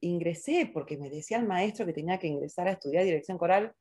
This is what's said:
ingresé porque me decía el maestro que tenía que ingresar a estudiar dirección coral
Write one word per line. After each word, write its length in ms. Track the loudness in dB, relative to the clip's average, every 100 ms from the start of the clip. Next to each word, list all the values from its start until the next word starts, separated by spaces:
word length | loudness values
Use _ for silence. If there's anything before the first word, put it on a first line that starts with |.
ingresé 720 | -2 0 0 -2 0 0 0
porque 240 | -2 -6 -8
me 140 | -8
decía 280 | -10 -4 0
el 80 | 2
maestro 380 | 2 2 0
que 80 | -4
tenía 260 | -2 -2 0
que 100 | 0
ingresar 380 | -2 -4 -2 0
a 40 |
estudiar 320 | 0 0 2
dirección 320 | 4 2 -2 -2
coral 380 | 4 4 2 -6